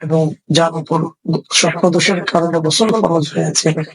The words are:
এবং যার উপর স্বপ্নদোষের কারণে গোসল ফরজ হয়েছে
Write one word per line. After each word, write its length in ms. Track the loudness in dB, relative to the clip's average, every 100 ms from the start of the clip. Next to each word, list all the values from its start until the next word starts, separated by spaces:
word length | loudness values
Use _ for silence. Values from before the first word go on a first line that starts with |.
এবং 280 | -2 0 0 -2 -2
যার 240 | 0 0
উপর 300 | -2 -2 -2 -2 -6 -4 -4 -2
স্বপ্নদোষের 720 | 0 0 2 2 2 2 0
কারণে 340 | 0 0 0 0
গোসল 300 | 0 0 2
ফরজ 440 | 2 2 0 0
হয়েছে 400 | -2 -2 0 0 0 -4